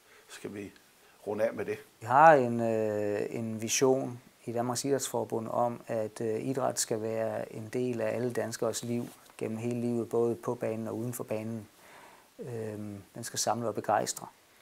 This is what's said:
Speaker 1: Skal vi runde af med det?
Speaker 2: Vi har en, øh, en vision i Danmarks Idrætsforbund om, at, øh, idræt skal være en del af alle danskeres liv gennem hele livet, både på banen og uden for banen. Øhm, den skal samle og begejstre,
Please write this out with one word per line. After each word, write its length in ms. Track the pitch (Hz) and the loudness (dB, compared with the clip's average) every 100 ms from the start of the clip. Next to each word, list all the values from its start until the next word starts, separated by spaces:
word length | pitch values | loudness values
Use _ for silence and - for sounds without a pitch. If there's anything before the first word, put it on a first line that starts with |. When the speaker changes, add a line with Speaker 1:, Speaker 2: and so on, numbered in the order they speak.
| - - - | -20 -20 -20
Speaker 1:
Skal 240 | - - | -14 -12
vi 180 | 101 98 - - - - - - | -10 -12 -14 -20 -20 -20 -12 -6
runde 160 | 104 | 0
af 100 | 113 | 0
med 120 | - 98 | 0 -6
det? 120 | 107 - - | -6 -10 -10
Speaker 2:
Vi 60 | 110 | 4
har 280 | 131 160 | 10 10
en, 280 | 151 120 117 | 10 6 2
øh, 600 | 113 110 107 104 104 104 - | 2 2 0 0 0 0 -2
en 320 | 123 113 110 | -4 -4 -4
vision 580 | 113 - 131 131 131 123 - - - | -2 4 4 4 0 -8 -16 -14 -6
i 60 | |
Danmarks 340 | 117 123 123 139 | -2 -2 0 0
Idrætsforbund 640 | 135 - 120 113 117 113 | 0 0 -2 -2 -2 -2
om, 300 | 117 120 117 - | 0 0 -2 -4
at, 340 | 117 110 - | -4 -4 -2
øh, 260 | 117 110 131 | -2 0 -2
idræt 320 | 131 127 117 | 0 0 0
skal 220 | - 113 | 0 0
være 540 | 110 110 110 107 - - | -2 0 -2 -2 -6 -8
en 140 | 110 | -6
del 280 | 127 127 117 | -2 0 0
af 140 | 110 110 | 0 0
alle 160 | 123 | -2
danskeres 520 | 117 110 113 117 107 | 0 -2 -2 -2 -2
liv 240 | 120 120 120 - - - | -2 -4 -4 -12 -18 -8
gennem 200 | 113 110 | -6 -2
hele 240 | 120 120 | -2 0
livet, 280 | 120 117 113 | 0 0 0
både 260 | 117 117 113 | 2 2 0
på 200 | - 120 | -4 -2
banen 320 | 117 110 110 | -2 -2 -4
og 100 | 107 | -4
uden 160 | 120 | -4
for 100 | 120 | -6
banen. 440 | 117 110 110 113 104 - - - - - - - | -4 -4 -4 -8 -10 -20 -20 -20 -20 -20 -20 -14
Øhm, 560 | 175 117 110 107 104 101 95 - | -10 -6 -6 -6 -8 -10 -12 -12
den 80 | |
skal 160 | 117 107 | -8 -2
samle 280 | - 110 113 | 0 0 0
og 80 | 104 | -2
begejstre, 520 | 110 107 62 - - - - - | 2 2 2 -4 -10 -16 -20 -20